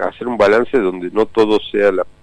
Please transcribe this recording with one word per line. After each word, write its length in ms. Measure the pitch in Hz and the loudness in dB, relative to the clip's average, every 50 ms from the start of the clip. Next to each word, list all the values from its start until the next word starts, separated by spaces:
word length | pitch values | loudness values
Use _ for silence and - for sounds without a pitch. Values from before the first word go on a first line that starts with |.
hacer 260 | 95 95 - - 117 | -8 -8 -8 -8 -8
un 120 | 120 123 104 | -6 0 2
balance 380 | 101 101 107 113 123 - - 131 | 2 4 4 2 2 0 0 0
donde 320 | 101 92 90 92 87 90 | 0 -2 -2 -4 -8 -4
no 160 | 98 107 110 | -2 -2 -2
todo 340 | - - 113 110 107 107 101 - - | 0 0 0 2 2 2 0 -2 -2
sea 220 | - 104 101 101 95 | -2 0 2 2 2
la, 140 | 90 87 - - _ | 0 -4 -6 -10 _